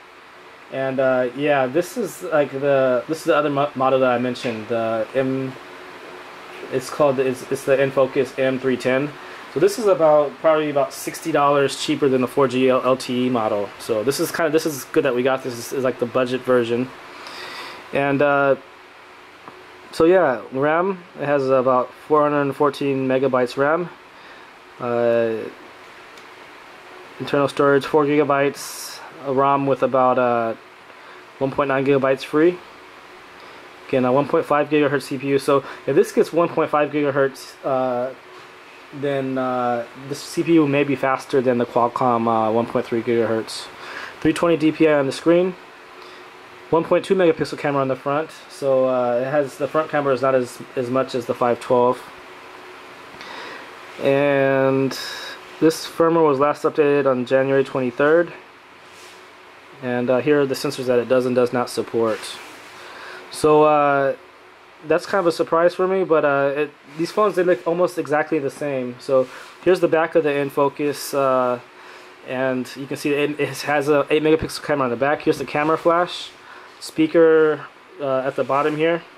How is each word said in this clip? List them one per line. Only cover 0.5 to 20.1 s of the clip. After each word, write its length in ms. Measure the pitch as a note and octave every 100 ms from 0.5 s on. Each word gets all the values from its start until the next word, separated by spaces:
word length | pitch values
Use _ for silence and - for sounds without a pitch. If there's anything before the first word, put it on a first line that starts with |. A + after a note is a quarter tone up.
| - -
And, 300 | C3+ C3+ C3
uh, 300 | C3 B2+ B2+
yeah, 300 | B2+ D3 C#3+
this 320 | B2+ C#3 F3 B3+
is, 280 | F#3+ -
like, 260 | F3+ D#3 C#3
the, 500 | C3+ C#3+ C#3 C3 B2 -
this 120 | D#3
is 40 |
the 100 | D#3+
other 140 | D3+ D3+
mo-, 220 | C#3 C#3+
model 260 | C3 C3 C3
that 100 | C3
I 80 | A#2+
mentioned, 500 | B2 B2 B2+ A2+ G#2+
the 400 | A#2 A2+ A2+ G#2+
M, 400 | C3 C3 C3 C3 C3 - - - - - - - - - - -
it's 200 | C3 C3
called, 280 | - D3 C3
it's, 320 | C3 B2 -
it's 140 | C3
the 100 | -
InFocus 640 | C3+ C#3 C3+ C3 C#3+ B2 -
M 200 | C3 C3
three 180 | C3 B2
ten. 340 | B2+ C3 D3 C#3 - - -
So 60 | -
this 180 | F#3 A3+
is 80 | G#3+
about, 440 | F3+ D#3+ D3+ C#3+ B2
probably 280 | E3 D#3 D3+
about 240 | C#3+ C3
sixty 400 | - - D3+ E3
dollars 500 | D3+ C#3+ C#3+ C#3 -
cheaper 240 | - D3+ D3
than 140 | B2+
the 60 | B2
four 220 | - C3+
G 200 | B2+ C3
L-, 140 | B2+
L 160 | B2 C3
T 300 | - B2 B2+
E 20 |
model. 400 | B2 A2 G#2+ G2+ -
So 260 | - A2
this 160 | A2 C#3
is 100 | E3
kinda, 200 | - E3
this 160 | D#3 E3
is 180 | C#3
good 220 | - D#3+ C#3
that 80 |
we 80 | B2
got 200 | B2+ C3
this, 120 | C3
is, 180 | A#2+ A#2
is, 120 | C#3
like, 160 | B2+ B2
the 40 |
budget 380 | A#2+ B2 B2+ B2+
version. 480 | B2+ B2+ A#2 A#2+ B2+ - - - - - - - - - -
And, 260 | C3+ C#3 C#3
uh, 360 | C#3+ C#3+ C#3 C3+ - - - - - - - - - - - - -
so 120 | -
yeah, 380 | E3